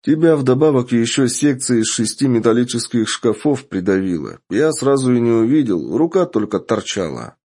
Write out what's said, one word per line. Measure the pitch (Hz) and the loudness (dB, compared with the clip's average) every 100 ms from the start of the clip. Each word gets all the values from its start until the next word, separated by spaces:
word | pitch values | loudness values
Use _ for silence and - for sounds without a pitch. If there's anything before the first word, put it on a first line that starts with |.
"Тебя | - 156 165 151 | 0 2 4 4
вдобавок | 131 127 156 135 123 | 2 2 4 2 0
ещё | 120 117 - 127 | 0 0 0 0
секцией | 123 147 131 - 120 | 2 0 0 0 0
из | 110 | 0
шести | - 110 - 139 | -2 -4 -2 0
металлических | 117 117 120 123 117 - 120 110 | 2 2 2 0 -4 -4 -4 -2
шкафов | - 120 107 151 131 - | -2 -2 0 -2 -2 -4
придавило. | 95 92 98 95 82 58 - _ | -4 0 0 0 -4 -6 -14 _
Я | 101 156 | 0 0
сразу | 151 135 139 127 | 0 0 2 2
и | 123 | 2
не | 117 | 2
увидел, | 117 113 151 123 90 65 104 | 2 4 2 2 -2 -2 -2
рука | 165 190 175 | 0 0 0
только | 113 104 98 | -2 -2 -4
торчала", — | - 107 - 104 85 62 58 _ | -2 -4 -4 -6 -6 -8 -12 _